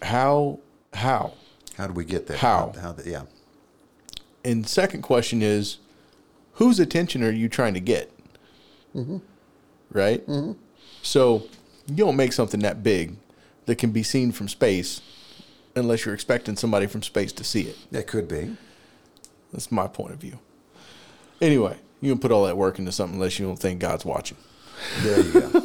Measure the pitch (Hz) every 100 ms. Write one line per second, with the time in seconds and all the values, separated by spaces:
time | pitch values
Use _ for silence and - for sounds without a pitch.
0 | 92 120 135 147 143 143 - _ _ 98
1 | 123 123 - - - _ - - 98 87
2 | 80 90 - 76 123 98 - - 87 -
3 | 87 85 67 _ _ _ _ _ _ _
4 | - - - _ 127 117 107 - 190 -
5 | - 123 117 120 107 104 101 - _ _
6 | _ _ _ _ _ - 240 208 170 170
7 | 175 131 113 110 113 - 117 92 95 95
8 | - - - - _ _ _ _ _ -
9 | 127 185 - _ _ _ _ _ - 104
10 | 98 117 - 143 147 - - _ - -
11 | - 139 127 110 - - _ _ - 151
12 | 202 135 127 123 110 101 101 110 107 95
13 | 82 90 - _ _ _ - 113 117 113
14 | 110 139 123 - 98 - 120 92 87 -
15 | - - - - - - _ 127 120 113
16 | 107 101 - 120 117 101 117 104 101 110
17 | - 107 98 - - 113 - - - 113
18 | - 113 82 76 92 220 - _ _ _
19 | _ _ - _ _ - - 110 92 -
20 | - 143 120 127 _ _ _ - - -
21 | - - - - 165 139 98 - - _
22 | 139 127 127 107 98 90 95 92 92 90
23 | 90 92 92 - 95 92 95 90 87 80
24 | - - - - - - - - - -
25 | 214 - - 359 - 339